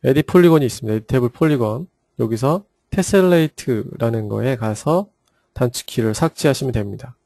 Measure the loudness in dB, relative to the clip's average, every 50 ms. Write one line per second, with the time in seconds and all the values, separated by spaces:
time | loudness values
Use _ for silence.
0 | 2 2 2 2 0 4 4 6 6 8 6 4 2 0 -4 -6 -4 -4 -4 -4
1 | -2 -2 0 0 0 -2 -2 0 0 0 2 0 0 -2 -2 -6 -10 _ _ _
2 | _ _ _ -6 -4 -2 -2 -2 0 0 0 -2 -4 _ _ _ _ _ -4 -4
3 | -2 2 2 4 4 4 4 4 2 0 _ -8 -4 -2 -2 -2 -4 -8 -6 -2
4 | -2 -2 -2 -2 -4 -4 -4 -2 -2 -2 -2 -2 -4 -4 -4 -4 -2 0 0 0
5 | -2 _ _ _ _ _ _ _ _ _ _ -2 -2 -2 -2 -6 -12 -6 -4 -2
6 | -2 -2 0 0 -2 -2 _ 0 0 0 0 0 -4 -4 -4 -4 -4 -6 -10 -14
7 | -16 -18 -20 _ _